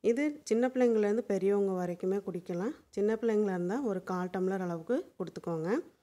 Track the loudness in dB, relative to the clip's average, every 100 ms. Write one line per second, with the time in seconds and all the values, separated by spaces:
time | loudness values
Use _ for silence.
0 | 2 2 0 -2 -2 2 2 4 4 4
1 | 2 2 0 0 2 2 2 0 -4 -2
2 | -2 -2 -4 -10 -6 -4 -4 -6 _ -2
3 | 0 2 2 2 2 0 -2 -2 -2 -4
4 | -4 -4 -4 -2 -2 -2 -4 -6 -2 -2
5 | -2 _ -10 -8 -6 -4 -2 -2 -4 _